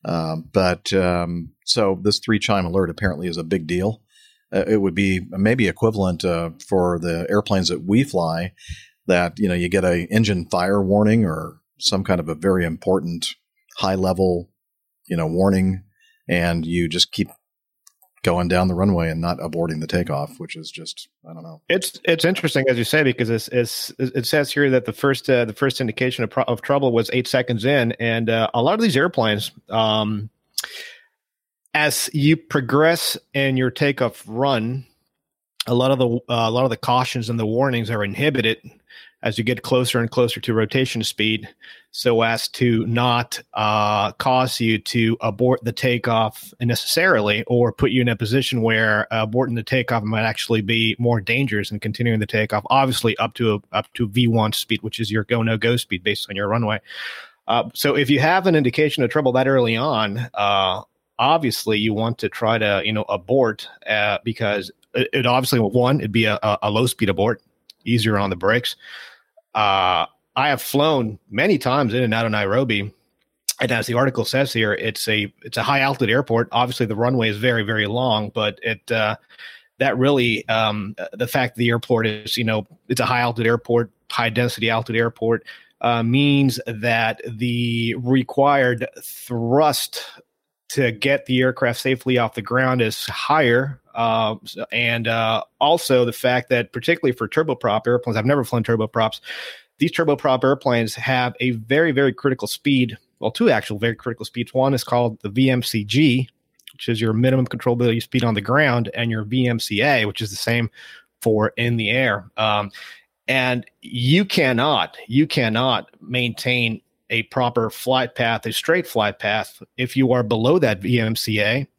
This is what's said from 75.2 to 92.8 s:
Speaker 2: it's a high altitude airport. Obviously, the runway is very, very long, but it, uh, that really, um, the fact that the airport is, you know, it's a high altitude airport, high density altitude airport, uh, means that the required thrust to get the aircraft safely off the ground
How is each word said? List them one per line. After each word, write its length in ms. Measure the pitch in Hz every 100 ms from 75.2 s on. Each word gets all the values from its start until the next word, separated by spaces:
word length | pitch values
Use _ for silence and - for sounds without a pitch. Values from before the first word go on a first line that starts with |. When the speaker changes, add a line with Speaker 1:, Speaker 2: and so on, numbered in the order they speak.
| 101 _
Speaker 2:
it's 120 | 110 117
a 80 |
high 160 | 107 139
altitude 300 | 135 139 113
airport. 400 | 120 135 113 117
Obviously, 360 | 113 123 120 110
the 80 | 107
runway 320 | 120 131 110
is 80 | 104
very, 260 | 127 117
very 240 | 104 110 104
long, 440 | 117 127 107 104
but 280 | 113 107 101
it, 300 | 113 110 -
uh, 240 | 113 107 104 _ - - - _ _
that 180 | 135 120
really, 480 | 131 139 120 110 -
um, 440 | 113 107 107 98 - 92
the 140 | 101 120
fact 280 | 143 127 -
that 40 |
the 100 | 120
airport 360 | 117 - 117 113
is, 300 | 107 107 -
you 80 |
know, 240 | 113 110 101 - -
it's 100 | 123
a 60 | 117
high 160 | 123
altitude 260 | 123 117 113
airport, 440 | 117 - 117 117 _ _
high 180 | - 117
density 400 | 110 120 - 113
altitude 280 | 113 117 113
airport, 480 | 117 - 113 113 - - _ _
uh, 240 | 120 117
means 560 | 113 131 143 143 139 123 120
that 540 | 107 120 113 113 113 117
the 720 | 110 123 120 120 117 117 120
required 880 | 123 131 120 - 139 139 123 120 123 -
thrust 1000 | - - - 120 117 135 151 135 - - - - _ _ _ _ _
to 240 | - 123
get 360 | 110 139 139 -
the 120 | 127
aircraft 400 | 131 127 127 117
safely 380 | 135 131 - 123
off 160 | 113
the 80 | -
ground 400 | 101 123 131 127